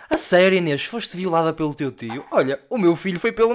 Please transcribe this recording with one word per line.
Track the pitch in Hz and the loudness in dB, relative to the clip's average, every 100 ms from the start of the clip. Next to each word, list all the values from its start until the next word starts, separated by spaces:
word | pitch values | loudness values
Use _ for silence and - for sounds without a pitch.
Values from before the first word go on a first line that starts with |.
| - | -4
A | - | -4
sério, | - 180 190 190 | 2 4 4 4
Inês? | 170 139 | 0 -2
Foste | - 233 - 175 | -4 -8 -8 -6
violada | 185 165 160 | -2 0 0
pelo | 156 120 | -2 -4
teu | - 139 | -4 -8
tio? | 123 117 123 - | -6 -10 -10 -2
Olha, | 226 135 139 _ | 0 0 -2 _
o | 240 | 2
meu | 175 | 2
filho | 170 190 175 | 2 -2 -2
foi | 226 | -2
pelo | 220 226 | 2 0